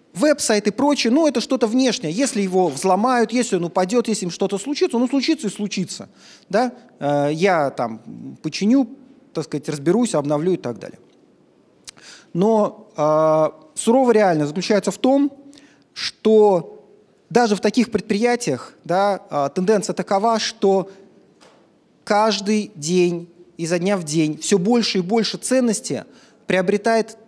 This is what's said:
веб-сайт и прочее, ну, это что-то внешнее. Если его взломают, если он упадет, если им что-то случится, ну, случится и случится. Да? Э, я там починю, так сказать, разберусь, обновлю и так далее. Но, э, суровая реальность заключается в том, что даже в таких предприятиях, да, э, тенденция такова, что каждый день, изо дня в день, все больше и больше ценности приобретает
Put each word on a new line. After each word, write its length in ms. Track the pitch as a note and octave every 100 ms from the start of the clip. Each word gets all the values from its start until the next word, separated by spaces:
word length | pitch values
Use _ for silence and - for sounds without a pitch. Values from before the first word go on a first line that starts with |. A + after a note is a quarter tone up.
| _
веб-сайт 560 | E3+ - - - G#3 G#3
и 20 |
прочее, 420 | G3 C#4+ C#4+ A#3
ну, 140 | C4+ D#4
это 140 | A#3+
что-то 260 | - B3+ A3+
внешнее. 460 | B3 C4 - D#3
Если 300 | F#3 C#4 G#3
его 260 | F#3+ F#3 F3+
взломают, 640 | C3+ F#3+ F#3 A#3+ B3 A3+
если 240 | A#3+ A#3+ F#3
он 80 |
упадет, 420 | E3+ F#3+ F#3 A#3+ A3+
если 200 | G#3 F3
им 40 |
что-то 280 | - G3 G3
случится, 400 | C#4 D4 F#4 A#3
ну, 100 | B3+
случится 400 | C#4 B3+ D#4+ G#3
и 20 |
случится. 580 | - G#3 - E3 - G2+ _ - - -
Да? 220 | G3 B3 - - -
Э, 300 | C#3+ D3 C#3+
я 380 | D#3+ G3 E3+ C#3
там 300 | - A#2 A2 - A#2 C3 C3+
починю, 440 | D#3 - G3+ C4+ A#3+ - - - _
так 120 | F3
сказать, 240 | D3+ D3+ D3+
разберусь, 440 | D3 C#3+ G#3+ B3
обновлю 380 | D#3 C#3+ D3 F3
и 60 | F3
так 200 | B2 G#2
далее. 200 | - - _ _ _ _ _ _ _ _ - - - - _
Но, 560 | E3+ G#3 A3 G#3 - - -
э, 540 | D3+ D3+ D#3 D#3 D#3 - -
суровая 400 | - - B3+ B3
реальность 340 | G#3+ G3 D#3+ D3
заключается 420 | D#3 - G#3 F#3+
в 80 | F3+
том, 340 | B3+ C#4 C#4+ - - - - _ _
что 920 | - - - A3 A3 G#3 F3+ - - - _ _ _ -
даже 240 | G#3+ A#3
в 60 | G3+
таких 300 | G#3+ B3 G#3+
предприятиях, 840 | G#3 - G3+ A#3+ A#3+ - B2 - -
да, 360 | D#3 F3 G3+ F#3+ -
э, 200 | D3 C#3+
тенденция 400 | F#3 F#3 G#3+ -
такова, 460 | F3+ F3 G3 A3+ A3
что 500 | - - G3 G3 - - - _ _ _ - _ _ _ _ _
каждый 720 | - G#3 A3 G3+ G3 G#3+ G3+
день, 540 | D#3 D3 F3+ F3+ E3+ E3+ - - -
изо 220 | E3 F3
дня 180 | F#3 G3+
в 60 |
день, 340 | D#3 D#3+ D3+ D3+
все 200 | - G3
больше 400 | F#3 A#3+ - F#3+
и 20 |
больше 380 | F3+ A3+ G#3+ F#3
ценности 640 | - B3+ A#3+ G3 - C3 - - _ _ -
приобретает 680 | F3+ F#3 G3+ A3+ A3+ A3 -